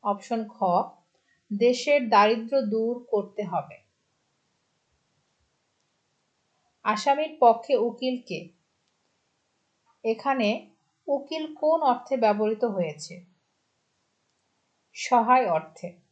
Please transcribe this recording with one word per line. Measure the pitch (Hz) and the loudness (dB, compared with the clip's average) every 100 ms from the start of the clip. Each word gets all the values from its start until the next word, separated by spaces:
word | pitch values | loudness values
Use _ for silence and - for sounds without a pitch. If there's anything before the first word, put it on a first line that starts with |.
অপশন | 208 202 - 226 214 | -4 -4 -4 -6 -6
খ, | - 190 175 254 - _ _ _ _ _ | -4 0 0 -2 -12 _ _ _ _ _
দেশের | 202 240 247 - 294 233 | 0 2 2 2 0 4
দারিদ্র্য | 208 208 226 226 220 | 4 4 2 0 -2
দূর | 214 220 226 240 - | 0 -2 -2 -4 -2
করতে | 208 196 - | -2 -2 -8
হবে। | 196 170 - - _ _ _ _ _ _ _ _ _ _ _ _ _ _ _ _ _ _ _ _ _ _ _ _ _ _ _ _ _ _ | -6 -6 -6 -18 _ _ _ _ _ _ _ _ _ _ _ _ _ _ _ _ _ _ _ _ _ _ _ _ _ _ _ _ _ _
আসামির | 226 214 285 277 311 311 | -2 0 0 0 0 4
পক্ষে | 240 226 - 247 | 4 4 0 0
উকিল | 233 220 254 247 - | 0 -4 -6 -6 -8
কে? | 165 170 _ _ _ _ _ _ _ _ _ _ _ _ _ _ _ | -12 -12 _ _ _ _ _ _ _ _ _ _ _ _ _ _ _
এখানে | 226 226 277 269 208 233 - _ _ _ - | -4 -4 -2 -2 -2 -2 -8 _ _ _ -6
উকিল | 277 277 320 311 311 | -6 -4 -10 -10 -4
কোন | 302 320 | 0 2
অর্থে | 294 240 - 262 | 0 -2 -4 0
ব্যবহৃত | 220 208 214 220 | 0 2 -2 -2
হয়েছে? | 240 196 165 151 - 180 - _ _ _ _ _ _ _ _ _ _ _ _ _ _ _ _ | -4 -2 -6 -6 -16 -18 -20 _ _ _ _ _ _ _ _ _ _ _ _ _ _ _ _
সহায় | - - 247 233 254 220 | -14 0 2 4 4 4
অর্থে। | 160 - - 175 - _ | -2 -4 -16 -16 -16 _